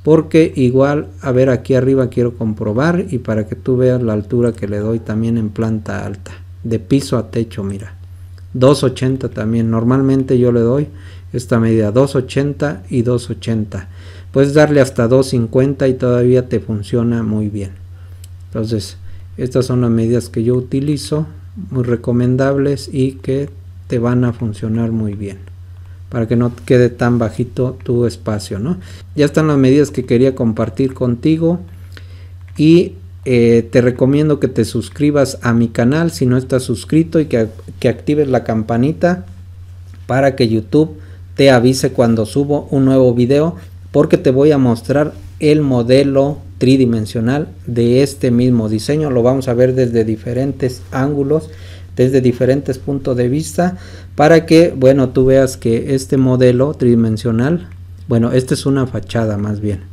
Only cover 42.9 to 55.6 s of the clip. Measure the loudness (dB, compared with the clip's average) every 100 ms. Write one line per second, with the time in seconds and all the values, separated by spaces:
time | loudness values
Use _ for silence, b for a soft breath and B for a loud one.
42.9 | 4 4 2 2 2 0 -4 B -20 -2
43.9 | 0 2 2 4 4 4 4 2 0 0
44.9 | 0 -2 -6 -18 -2 2 2 2 0 4
45.9 | 4 4 2 0 -4 -14 0 4 4 4
46.9 | 2 -4 -2 -2 -2 -4 -10 -6 0 2
47.9 | 4 2 0 0 2 4 2 0 -2 -2
48.9 | -2 0 2 2 0 -2 2 2 2 0
49.9 | 0 0 -4 -4 -4 -4 -4 -6 -6 -8
50.9 | -4 -2 -2 0 -2 -2 B B B B
51.9 | 0 2 4 2 2 0 0 -2 -6 -6
52.9 | -6 -4 -2 0 -2 -4 -2 -2 -4 B
53.9 | B B 2 6 6 6 6 6 4 4
54.9 | 4 2 2 4 4 2 -2